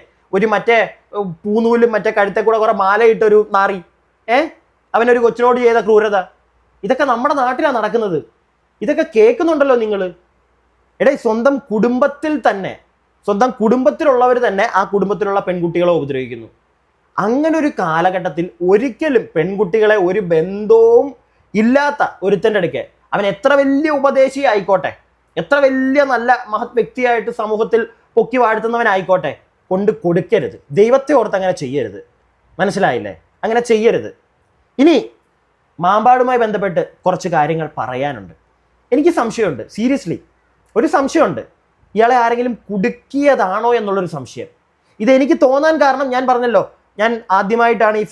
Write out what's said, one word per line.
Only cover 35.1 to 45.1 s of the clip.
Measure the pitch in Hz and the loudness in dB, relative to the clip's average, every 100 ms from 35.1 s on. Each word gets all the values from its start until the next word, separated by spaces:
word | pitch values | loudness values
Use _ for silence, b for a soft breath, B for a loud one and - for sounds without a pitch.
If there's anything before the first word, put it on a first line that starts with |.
| _ _ _ _ _ _ - | _ _ _ _ _ _ -4
മാമ്പാടുമായി | 175 208 226 254 254 247 | 0 2 4 4 2 0
ബന്ധപ്പെട്ട് | 220 202 196 170 - _ 180 | 0 -2 -2 -4 -6 _ -4
കുറച്ച് | 175 180 165 | -4 -2 -2
കാര്യങ്ങൾ | 147 160 151 - | 0 -2 -6 -8
പറയാനുണ്ട്. | 113 127 143 120 92 80 _ _ _ _ _ | -8 -6 -6 -8 -14 -20 _ _ _ _ _
എനിക്ക് | 262 320 339 | 0 0 0
സംശയമുണ്ട്, | 233 233 196 120 - - | -4 -2 -4 -4 -10 -4
seriously | 247 277 170 127 _ _ _ _ _ 277 | -2 -2 -4 -10 _ _ _ _ _ -2
ഒരു | 302 294 | 0 0
സംശയമുണ്ട്, | 277 330 226 120 - _ _ _ _ 202 | 0 0 0 -2 -12 _ _ _ _ 0
ഇയാളെ | 233 254 | 2 2
ആരെങ്കിലും | 233 240 247 220 - | 2 0 -4 -6 -8
കുടുക്കിയതാണോ | 202 233 240 _ 277 285 254 190 202 233 240 | -4 -4 -6 _ -2 0 2 0 -2 0 0
എന്നുള്ളൊരു | 208 196 175 160 | 0 -4 -4 -8
സംശയം. | 120 123 104 _ _ _ _ _ | -12 -14 -16 _ _ _ _ _
ഇതെനിക്ക് | 214 | 2